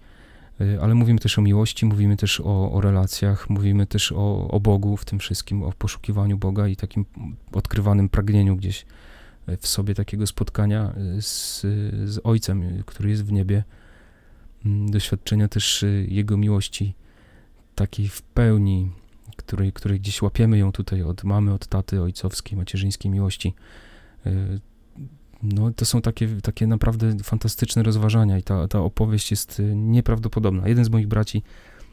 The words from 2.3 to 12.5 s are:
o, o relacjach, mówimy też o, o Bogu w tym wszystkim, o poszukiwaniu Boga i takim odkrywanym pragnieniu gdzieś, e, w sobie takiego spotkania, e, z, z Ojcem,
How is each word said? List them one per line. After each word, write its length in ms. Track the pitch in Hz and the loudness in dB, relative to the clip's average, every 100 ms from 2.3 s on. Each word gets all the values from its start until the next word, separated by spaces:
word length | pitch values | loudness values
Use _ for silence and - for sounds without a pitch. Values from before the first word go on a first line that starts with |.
| - | -2
o, 320 | 82 98 98 | 0 0 2
o 80 | 98 | 2
relacjach, 680 | 101 98 92 - 101 95 - | 2 4 2 0 0 0 0
mówimy 360 | 101 101 101 101 | 0 2 2 2
też 260 | 104 - | 0 -2
o, 360 | 87 101 101 90 | 0 0 0 0
o 120 | 104 | 0
Bogu 360 | 104 101 101 101 | 4 2 2 -2
w 80 | |
tym 140 | - 101 | -4 -6
wszystkim, 440 | - 107 - 101 | -4 -6 -4 -4
o 100 | 85 | -4
poszukiwaniu 640 | 92 90 - - 104 101 98 | -4 -6 -6 -4 0 2 2
Boga 300 | 98 101 104 | 0 0 0
i 80 | 95 | -2
takim 280 | 98 - 101 - - - - | -4 -4 -4 -6 -12 -14 -8
odkrywanym 560 | - - 107 104 101 98 | -4 -2 0 2 4 4
pragnieniu 480 | - 101 104 98 92 | 2 2 4 4 2
gdzieś, 300 | 95 95 - - - - - - - | -2 -6 -10 -20 -20 -20 -20 -16 -10
e, 100 | 92 | -8
w 100 | - | -4
sobie 280 | - 101 | -2 -2
takiego 320 | 101 101 101 104 | -2 -4 -2 -4
spotkania, 640 | - 98 - 104 107 101 95 98 95 | -2 -4 0 0 2 -2 -4 -6 -4
e, 60 | |
z, 380 | 110 - - - 98 104 104 101 | -6 -8 -8 -6 -2 -2 -2 -4
z 160 | 101 107 | -4 -4
Ojcem, 380 | 117 113 - | 2 2 2